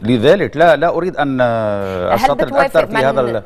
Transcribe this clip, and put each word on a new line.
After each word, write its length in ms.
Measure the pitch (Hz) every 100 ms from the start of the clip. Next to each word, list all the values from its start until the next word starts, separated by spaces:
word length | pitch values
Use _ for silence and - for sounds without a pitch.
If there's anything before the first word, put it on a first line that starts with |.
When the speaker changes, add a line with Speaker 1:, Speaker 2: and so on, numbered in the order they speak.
Speaker 1:
لذلك 560 | 107 127 151 202 139 143
لا، 180 | 170 147
لا 140 | 156
أريد 260 | 156 180 156
أن 260 | 143 131
Speaker 2:
هل 60 | 123 113 107 101 98 95 90 -
Speaker 1:
أستطرد 320 | 262 285 139
Speaker 2:
بتوافق 160 | 269
Speaker 1:
أكثر 220 | 277 165 -
في 80 |
Speaker 2:
من، 40 | 220
Speaker 1:
هذا 220 | 135 139
ال- 220 | 123 113